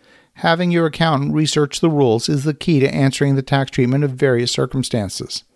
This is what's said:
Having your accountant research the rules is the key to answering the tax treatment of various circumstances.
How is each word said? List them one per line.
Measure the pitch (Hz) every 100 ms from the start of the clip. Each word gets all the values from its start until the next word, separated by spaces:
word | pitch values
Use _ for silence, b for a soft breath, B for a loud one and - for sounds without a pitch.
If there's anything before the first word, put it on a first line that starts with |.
| b b b
Having | - 170 165 180
your | 170 165
accountant | - 165 139 143
research | 151 151 151 143 -
the | 165
rules | 147 131 113 -
is | 147
the | 147
key | 143 - 147
to | 135
answering | 151 135 - 143
the | 135
tax | 135 139 131
treatment | - 123 135
of | 147
various | 127 139 120 120
circumstances. | - 131 135 123 120 95 - - - -